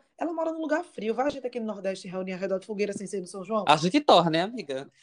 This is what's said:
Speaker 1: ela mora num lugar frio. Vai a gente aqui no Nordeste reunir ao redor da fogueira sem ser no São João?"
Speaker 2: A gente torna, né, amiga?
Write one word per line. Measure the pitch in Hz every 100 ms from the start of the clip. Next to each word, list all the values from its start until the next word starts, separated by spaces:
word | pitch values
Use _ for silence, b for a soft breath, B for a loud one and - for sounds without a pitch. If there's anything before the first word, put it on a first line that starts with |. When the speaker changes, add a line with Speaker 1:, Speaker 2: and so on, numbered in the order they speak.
| _ -
Speaker 1:
ela | 311
mora | 330 330
num | 320
lugar | 311 302
frio. | 349 - 214 220
Vai | 285
a |
gente | 277 247
aqui | 240
no | 220
Nordeste | 202 190 185 196
reunir | 185 185
ao | 185
redor | 190 185
da | 190
fogueira | 202 202
sem | 202 190
ser | 202
no | 180
São | 196
João?" | 180 220 185
Speaker 2:
A | 151
gente | 170 294
torna, | 294 208 165
né, | 160
amiga? | 190 240 165 135 143 _